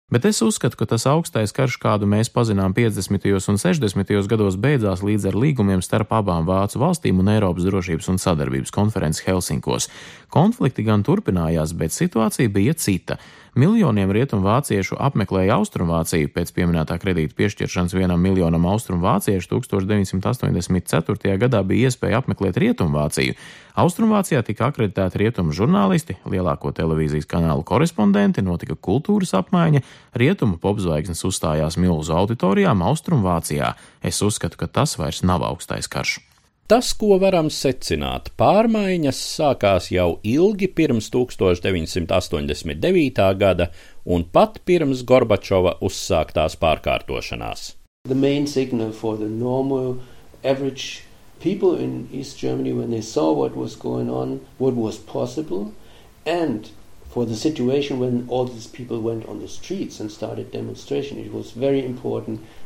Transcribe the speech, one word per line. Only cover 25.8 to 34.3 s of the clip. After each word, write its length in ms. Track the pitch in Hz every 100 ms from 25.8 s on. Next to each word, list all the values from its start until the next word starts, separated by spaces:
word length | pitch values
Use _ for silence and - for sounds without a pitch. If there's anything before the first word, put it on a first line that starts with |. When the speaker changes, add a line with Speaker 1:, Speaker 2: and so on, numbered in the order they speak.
| 196 175 - 92
Speaker 1:
lielāko 480 | - 92 87 71 71
televīzijas 560 | - 82 78 78 76 -
kanālu 320 | 90 80 67
korespondenti, 800 | - 107 170 - 202 202 - 175
notika 320 | 92 87 -
kultūras 640 | - - 117 180 208 185 190
apmaiņa, 480 | 175 180 165 147 - - - -
rietumu 400 | 135 196 117 82
popzvaigznes 640 | 95 104 90 76 - 82 92
uzstājās 480 | - 80 78 78 85
milzu 400 | 90 80 78 80
auditorijām 640 | 101 117 180 202 196 101 87
Austrumvācijā. 840 | 160 - 151 92 82 - 73 58 - - _
Es 240 | - -
uzskatu, 400 | 104